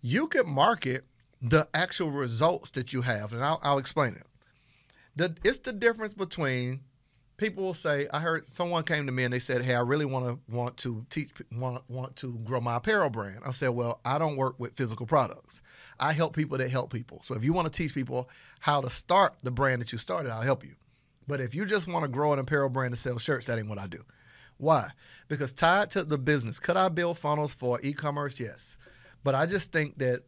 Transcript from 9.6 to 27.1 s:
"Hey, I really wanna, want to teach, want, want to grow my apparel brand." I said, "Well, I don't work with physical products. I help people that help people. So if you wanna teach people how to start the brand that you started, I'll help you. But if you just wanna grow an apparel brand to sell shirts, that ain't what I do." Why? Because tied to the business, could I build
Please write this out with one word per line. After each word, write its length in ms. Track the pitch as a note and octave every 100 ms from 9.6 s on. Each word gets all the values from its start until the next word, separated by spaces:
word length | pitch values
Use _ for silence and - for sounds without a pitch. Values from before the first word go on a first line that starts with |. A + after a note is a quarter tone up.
"Hey, 100 | B2+
I 60 | B2
really 260 | A#2+ D3 D3
wanna, 320 | C3 B2+ A#2+ -
want 300 | A2+ A#2+ B2+
to 260 | B2+ A2+ A#2+
teach, 220 | - C#3 - -
want, 320 | A2+ B2+ B2 -
want 260 | B2 B2+ -
to 200 | C3 A#2+ A2
grow 160 | B2+
my 160 | A#2+ A#2+
apparel 320 | D#3+ G#3+ D#3+
brand." 300 | A2+ G2+ G2+
I 60 | C#3
said, 180 | C3 C3+
"Well, 300 | A#2+ A#2 A#2 A#2
I 140 | C#3+
don't 180 | D#3+ C#3+
work 220 | C3 B2+
with 180 | A#2+ -
physical 300 | B2+ A2 A#2
products. 540 | D#3 A#2 - - - - - - -
I 140 | C3+
help 220 | D3+ D#3+ D#3
people 240 | D3+ C3+
that 100 | B2+
help 240 | C3 B2
people. 260 | A#2+ - -
So 100 | -
if 100 | B2
you 80 | B2
wanna 200 | F3 D#3+
teach 240 | - D#3+ C#3
people 340 | C3 B2+ B2 - - -
how 200 | - D3
to 120 | C3
start 420 | - - F3+ G3 -
the 80 | B2+
brand 320 | B2 C3+ B2+
that 100 | A#2
you 60 | A#2
started, 340 | - F3+ C#3+
I'll 120 | A2
help 200 | B2 C3
you. 120 | - - _ _ _ _ -
But 140 | C#3+
if 140 | B2+ C3+
you 100 | G3+
just 220 | G#3 E3
wanna 200 | E3+ D3+
grow 240 | B2+ D3+
an 80 | C#3+
apparel 300 | C3 D3 C#3
brand 240 | B2+ B2+
to 60 | A#2+
sell 180 | - A#2+
shirts, 300 | A2+ C3+ A2
that 100 | A#2
ain't 100 | G#2
what 120 | G2+
I 80 | F#2+
do." 180 | - - _ - - - _
Why? 340 | C#3+ D#3 G2+ - - - -
Because 240 | D3 C#3
tied 380 | - E3 F#3 G3+
to 120 | G3+
the 160 | D3+ D3+
business, 400 | C3 D3 A2+ -
could 180 | - F3
I 120 | F#3+
build 280 | E3 F3